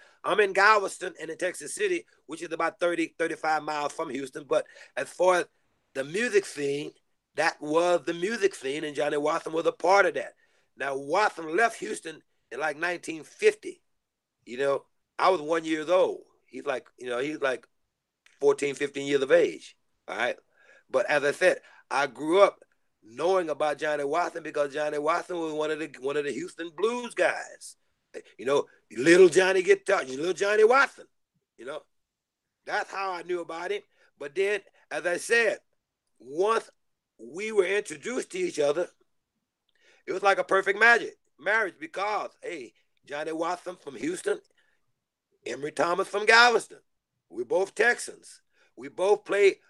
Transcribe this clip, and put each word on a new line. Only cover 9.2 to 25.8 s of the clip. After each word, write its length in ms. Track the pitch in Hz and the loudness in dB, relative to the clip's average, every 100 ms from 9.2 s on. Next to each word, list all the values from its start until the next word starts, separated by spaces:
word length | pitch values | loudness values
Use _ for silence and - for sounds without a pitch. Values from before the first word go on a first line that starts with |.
| 147 160 160 | 0 -2 -4
was 140 | 160 165 | -4 -2
a 60 | |
part 340 | 165 170 196 185 | 0 4 6 4
of 80 | |
that. 200 | 139 113 - _ _ _ - | 0 -8 -12 _ _ _ -10
Now, 200 | 135 135 | -6 -6
Watson 600 | 139 180 208 - 160 170 | -2 0 0 -2 -4 0
left 220 | 226 - | 0 -2
Houston 420 | 415 - 160 - _ _ _ | -10 -10 -12 -16 _ _ _
in, 80 | - | -8
like, 180 | 156 147 | -6 -4
nineteen 460 | 175 175 - 160 | -6 -6 -8 -12
fifty. 580 | 143 - 208 208 - - _ _ _ _ _ _ - | -14 0 2 2 -4 -16 _ _ _ _ _ _ -14
You 120 | 123 | -4
know, 260 | 139 139 - _ _ - | -2 -2 -6 _ _ -2
I 120 | 160 | 2
was 100 | 185 | 2
one 240 | 147 165 | 0 -2
years 260 | 160 156 151 | -2 -4 0
old. 300 | 180 151 92 - _ _ | 2 2 -2 -12 _ _
He's 200 | 127 135 | -12 -6
like, 200 | 127 - _ | -8 -8 _
you 100 | 123 | -8
know, 100 | 120 | -6
he's 220 | 143 151 | -6 -4
like 260 | 135 120 - _ _ _ _ _ _ _ | -4 -4 -8 _ _ _ _ _ _ _
fourteen, 340 | 139 139 143 | 2 2 0
fifteen 320 | 131 143 139 139 | -2 -6 -4 0
years 160 | 143 | 0
of 100 | 131 | 4
age, 440 | 170 123 78 - - _ _ - | 4 4 -2 -14 -20 _ _ -12
all 100 | 98 | -4
right? 200 | 120 - _ _ _ _ _ | -4 -4 _ _ _ _ _
But 180 | 131 - | 0 2
as 160 | 147 | 2
I 60 | 143 | 0
said, 260 | 131 180 - - - - | 2 2 2 -4 -20 -6
I 180 | 123 143 | -2 -2
grew 340 | 120 151 185 | -4 0 4
up 160 | 196 - _ _ _ _ | 4 4 _ _ _ _
knowing 460 | 107 120 170 190 165 | -18 -4 0 0 0
about 300 | 139 151 143 | -2 -4 -2
Johnny 260 | 151 147 | -4 -4
Watson 380 | 143 160 165 170 | -2 -2 -2 -6
because 320 | 156 147 147 | -8 -4 -4
Johnny 240 | 143 151 147 | -4 -4 -2
Watson 400 | 147 170 - 180 | -2 -2 -4 -6
was 140 | 160 | -6
one 180 | 151 156 | -4 -4
of 80 | |
the, 100 | 151 | -4